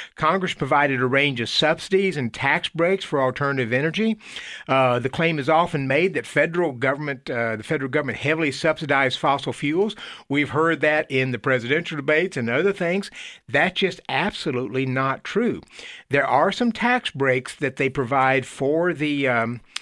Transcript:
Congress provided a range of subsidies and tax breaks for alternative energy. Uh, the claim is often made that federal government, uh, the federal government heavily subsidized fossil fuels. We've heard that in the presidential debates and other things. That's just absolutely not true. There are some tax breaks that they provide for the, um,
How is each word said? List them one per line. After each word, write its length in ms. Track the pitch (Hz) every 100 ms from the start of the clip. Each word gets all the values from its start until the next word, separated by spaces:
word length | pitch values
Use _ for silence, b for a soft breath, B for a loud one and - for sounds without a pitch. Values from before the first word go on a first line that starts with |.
| B -
Congress 380 | 156 190 180
provided 480 | - 135 143 147 131
a 40 | 127
range 360 | 135 143 120
of 80 | 110
subsidies 680 | - 156 160 - 190 190 135
and 180 | 117
tax 360 | - 139 165 -
breaks 340 | 160 170 196
for 180 | - 147
alternative 520 | 131 127 143 135 113
energy. 420 | 127 160 180 220 214 B B B B B
Uh, 300 | 135 131 123
the 100 | 127
claim 280 | - 165 156
is 120 | 131
often 360 | 156 175 151 131
made 280 | 139 190
that 120 | 123 -
federal 460 | 147 160 175 165
government, 580 | 123 135 143 147 135 -
uh, 280 | 120 113 110
the 60 |
federal 280 | 107 156 131
government 280 | 147 139 104
heavily 340 | 143 160 151
subsidized 680 | 131 160 156 151 135 131 -
fossil 320 | 151 139 139
fuels. 460 | - 147 165 208 - B B B
We've 220 | 139 139
heard 280 | 139 165 156
that 320 | 151 151 -
in 200 | 131 131
the 80 | 120
presidential 580 | 139 127 120 156 165 151
debates 400 | 139 156 185 139
and 120 | 117
other 220 | 131 196
things. 400 | 196 170 190 - B B B -
That's 280 | 135 180 -
just 220 | 185 175 -
absolutely 800 | 135 190 - 160 123 127 131 131
not 400 | 127 135 135 -
true. 360 | 202 240 95 - B B B B
There 180 | 139 131
are 280 | 127 185
some 180 | - 240
tax 380 | - 240 247 -
breaks 440 | 131 135 127 - -
that 200 | 139 -
they 140 | 135
provide 560 | 139 120 135 131 131 120
for 480 | - 139 160 175
the, 340 | 143 151 143 135
um, 320 | 117 113 120 B B